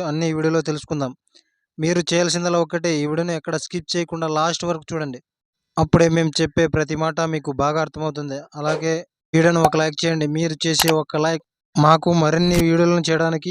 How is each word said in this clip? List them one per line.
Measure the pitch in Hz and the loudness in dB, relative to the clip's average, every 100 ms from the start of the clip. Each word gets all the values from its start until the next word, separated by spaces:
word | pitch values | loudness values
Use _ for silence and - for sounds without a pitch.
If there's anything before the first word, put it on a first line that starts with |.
అన్నీ | 170 151 165 | -2 -2 -2
ఈ | |
వీడియోలో | 156 156 165 | -2 0 0
తెలుసుకుందాం. | 156 151 - 151 131 - _ _ _ _ _ - | -2 -6 -6 -6 -6 -8 _ _ _ _ _ -6
మీరు | 156 175 | -2 0
చేయాల్సిందల్లా | 160 170 175 165 175 175 | 0 0 0 0 0 0
ఒక్కటే, | 160 170 170 | 0 -2 -2
ఈ | 156 147 | -2 -2
వీడియోని | 156 175 | -2 -4
ఎక్కడ | 160 - 160 | -6 -6 -6
స్కిప్ | - 180 - | -6 -10 -6
చేయకుండా | 175 170 170 160 | -6 -4 -6 -4
లాస్ట్ | 156 165 165 | -2 -2 -2
వరకు | 175 165 151 | -6 -6 -6
చూడండి. | 165 147 123 - _ _ _ _ - | -8 -8 -10 -18 _ _ _ _ -2
అప్పుడే | 160 165 170 | 4 6 6
మేము | 165 160 | 4 0
చెప్పే | 147 156 160 165 | -2 -2 0 0
ప్రతి | 156 151 156 | 0 -2 -2
మాట | 160 151 165 | -4 -2 -4
మీకు | 160 143 | -4 -4
బాగా | 135 143 151 | -2 -2 0
అర్థమవుతుంది. | 156 151 156 143 147 139 156 | -4 -6 -8 -6 -8 -10 -12
అలాగే | 151 151 156 160 160 - _ _ | -6 -4 -2 -2 -4 -6 _ _
వీడియోని | 160 165 170 | 4 4 4
ఒక | 165 160 | 2 2
లైక్ | 156 156 | -2 -2
చేయండి. | 165 160 151 | -4 -2 -2
మీరు | 156 165 156 | -2 -4 -2
చేసే | 165 151 165 | -2 0 2
ఒక | 156 147 156 | 0 0 -2
లైక్ | 156 165 - _ _ 147 | 0 -2 -8 _ _ 2
మాకు | 151 160 170 | 6 6 4
మరిన్ని | 170 151 156 175 175 | 2 4 2 2 2
వీడియోలను | 165 165 170 175 | 4 4 4 2
చేయడానికి | 165 160 165 160 180 | 0 0 0 -2 -4